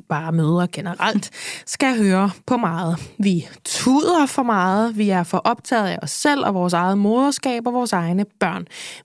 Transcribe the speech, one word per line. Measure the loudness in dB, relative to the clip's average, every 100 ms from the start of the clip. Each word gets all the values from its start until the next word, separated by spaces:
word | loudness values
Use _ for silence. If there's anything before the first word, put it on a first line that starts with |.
| -4
bare | -4 -2
mødre | 0 2 2 0
generelt, | -4 -10 -2 0 0 -4 -12 -12
<laughs> | -12 -12
skal | 0 0 4
høre | 4 4 2 -2 -4
på | -2
meget. | 0 -2 -2 -4 -6 -2
Vi | 0 0 -2 -14
tuder | -8 -2 2 4 4 2 2
for | 0
meget, | 0 0 2 2 0 0
vi | 0
er | 2
for | 0 -2
optaget | 0 -2 -2 0 0
af | -4
os | -6
selv | -2 0 2 0
og |
vores | 0 0
eget | 2 2 2
moderskab | 2 4 2 0 -4 -2 -2
og |
vores | -2 -2
egne | -2 0 0 -2 -2
børn. | -2 -2 -10 -14 -16 -8